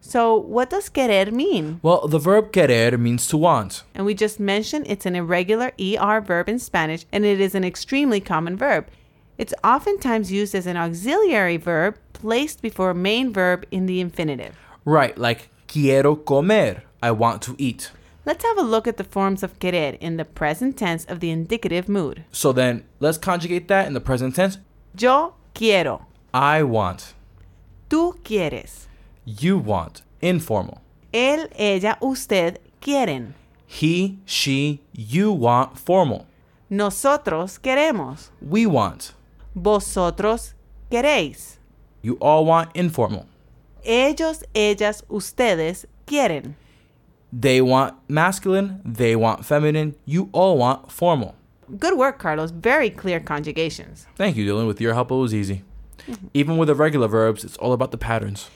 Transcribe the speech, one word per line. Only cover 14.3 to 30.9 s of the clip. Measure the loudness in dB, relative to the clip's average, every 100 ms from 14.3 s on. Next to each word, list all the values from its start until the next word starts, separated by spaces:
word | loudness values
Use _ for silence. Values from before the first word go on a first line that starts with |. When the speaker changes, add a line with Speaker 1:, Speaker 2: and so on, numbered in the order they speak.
| -4 -10 -18 -20 -10
Speaker 2:
Right, | 2 4 2 0
like | -2 -2 -6 _ -10
quiero | 0 4 6 6
comer, | 2 2 2 4 4 2 -2 -14 _
I | -2
want | 2 2 0
to | -8 -4
eat. | -4 -4 -12 -18 -20 -14
Speaker 1:
Let's | -6 -2
have | 0 0
a |
look | 2 0 0
at | -6
the |
forms | -6 -2 -2 -2
of | -6 -6
querer | -2 0 -2 -4
in | -8 -6
the |
present | -8 -4 -4 -2 -4 -2
tense | -2 -4 -6
of | -8
the | -4
indicative | -4 -4 -4 -2 -4 -2
mood. | -2 -4 -8 -14
Speaker 2:
So | -2 0
then, | 2 2 0 -8 _
let's | -2 -2
conjugate | -2 -4 -2 -6 0
that | 0 2
in |
the | -4
present | -2 -2 -2 0
tense. | 0 0 -16 _ -20 0
Speaker 1:
Yo | 4 4 2 -8 _
quiero. | -2 2 4 2 -4 -10 _ _
Speaker 2:
I | 0 2 2
want. | 2 0 0 -4 -14 -20 -20 -20 -20 -20 -20 -20 -2
Speaker 1:
Tú | 0 0 -2
quieres. | -4 -2 -2 -6 -14 -20 -20 -20 -20 -20
Speaker 2:
You | -16 -2 2 2
want. | 2 -2 -4 -12 _ -6
Informal. | 0 0 0 -4 -4 -10 _